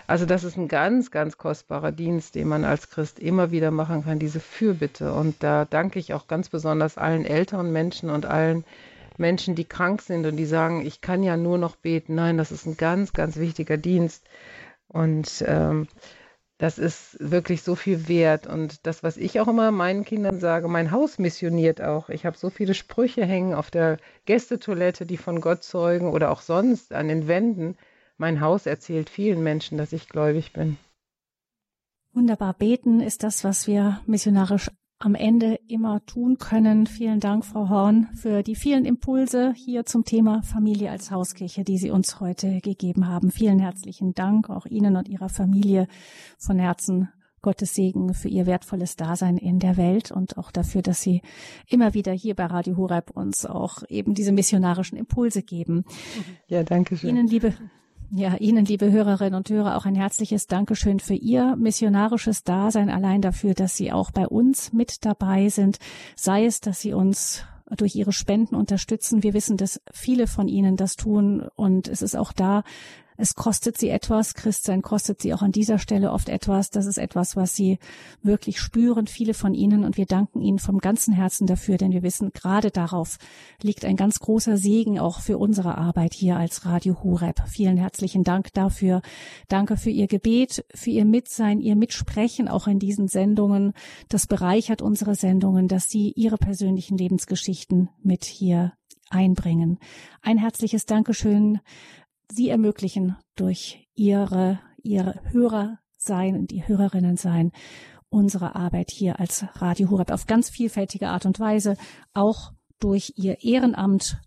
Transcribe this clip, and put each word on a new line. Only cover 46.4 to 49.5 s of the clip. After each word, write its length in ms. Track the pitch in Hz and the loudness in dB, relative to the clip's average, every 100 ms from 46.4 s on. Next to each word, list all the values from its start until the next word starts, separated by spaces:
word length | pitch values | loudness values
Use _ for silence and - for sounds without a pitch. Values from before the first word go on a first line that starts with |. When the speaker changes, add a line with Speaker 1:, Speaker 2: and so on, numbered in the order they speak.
| - 190 | -2 0
Speaker 2:
Herzen. 520 | 180 175 - 180 185 _ _ _ | 0 -2 -2 -2 -2 _ _ _
Gottes 320 | 208 190 196 | -4 -2 -4
Segen 400 | - 185 185 185 | 0 0 0 -2
für 140 | 185 - | -2 -4
Ihr 180 | 190 180 | -2 0
wertvolles 500 | 180 - 185 175 - | 0 -2 -6 -6 -6
Dasein 400 | 160 175 180 175 | -6 -2 0 0
in 220 | 180 | 0